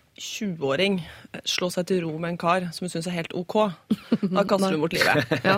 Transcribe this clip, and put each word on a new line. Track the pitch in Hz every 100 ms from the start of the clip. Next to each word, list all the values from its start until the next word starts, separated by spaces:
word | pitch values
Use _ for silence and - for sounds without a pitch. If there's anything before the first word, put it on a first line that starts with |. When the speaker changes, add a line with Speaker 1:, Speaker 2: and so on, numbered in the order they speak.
| _ -
Speaker 1:
tjueåring, | - - 208 165 139 139 196 190 156 - -
eh, | -
slå | - - 180
seg | 180 175
til | 185 165
ro | 156
med | 170
en | 175
kar | 170 185 180
som | 160 180
hun |
synes | 170 165
er | 175
helt | 165 -
OK. | 175 214 214 170 - 208 - - 190
Da | 185
kaster | 196 196
Speaker 2:
<laughs> | 190
Nei. |
Speaker 1:
hun | 156
bort | 160 160
livet. | 175 151 135 156
Speaker 2:
Ja. | 190